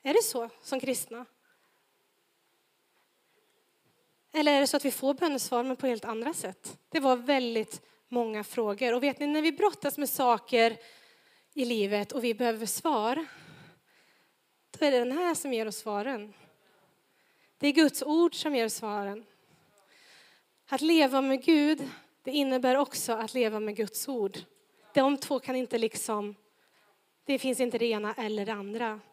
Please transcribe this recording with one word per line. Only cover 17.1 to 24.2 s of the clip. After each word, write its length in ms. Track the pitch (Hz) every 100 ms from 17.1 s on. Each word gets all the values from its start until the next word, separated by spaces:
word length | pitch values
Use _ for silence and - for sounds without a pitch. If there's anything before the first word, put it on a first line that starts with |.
| _ _ _ _ _
Det 100 | 285
är 40 |
Guds 320 | 285 302 -
ord 320 | 277 311 339 -
som 200 | 311 269
ger 140 | 226
svaren. 560 | - 220 208 202 202 233 _ _ _ _ _ _ _ - - - _ _ _ _
Att 120 | 262
leva 400 | 311 330 277 269
med 220 | 269 269
Gud, 460 | 269 311 294 311 269 - _ _
det 80 | -
innebär 460 | 294 269 254 254 262
också 360 | 277 - -
att 200 | 226 220
leva 260 | 262 226 214
med 160 | 214 208
Guds 320 | 208 - -
ord. 300 | 254